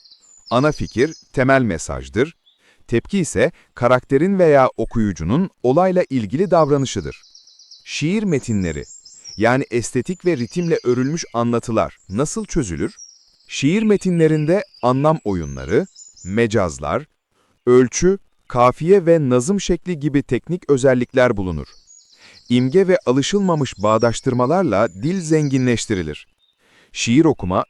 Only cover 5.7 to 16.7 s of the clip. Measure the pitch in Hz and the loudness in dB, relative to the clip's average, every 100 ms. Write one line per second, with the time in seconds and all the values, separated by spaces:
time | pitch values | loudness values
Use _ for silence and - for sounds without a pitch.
5.7 | 147 190 180 - 131 104 135 190 170 143 | 2 2 0 -2 -4 -4 -4 0 2 2
6.7 | 143 131 101 71 - _ - _ _ _ | 0 -2 -6 -8 -12 _ -20 _ _ _
7.7 | - - - 151 220 208 139 - 104 87 | -20 -14 -6 -2 -2 0 -2 -2 -2 -2
8.7 | 73 - - - - - - 110 127 - | -6 -10 -20 -20 -20 -18 -2 0 0 -2
9.7 | 117 107 127 147 185 180 139 117 175 170 | -4 -4 -4 -4 -4 -2 -2 -4 -4 -2
10.7 | 151 123 123 131 160 - 117 117 117 - | -2 0 0 -2 -4 -6 -4 -2 -2 -2
11.7 | 107 76 - - 101 151 220 208 175 104 | -2 -2 -6 -8 -4 -4 -6 -4 -4 -4
12.7 | 76 95 - - _ _ _ _ - 139 | -4 -6 -8 -20 _ _ _ _ -4 0
13.7 | 208 220 196 185 170 156 156 151 196 - | 0 2 0 0 2 2 2 0 0 -2
14.7 | _ 123 131 151 160 104 92 73 67 69 | _ -2 2 0 0 -2 -4 -6 -10 -2
15.7 | 123 190 - - - 87 104 117 107 87 | -2 -2 -10 -20 -16 -6 -2 0 0 -2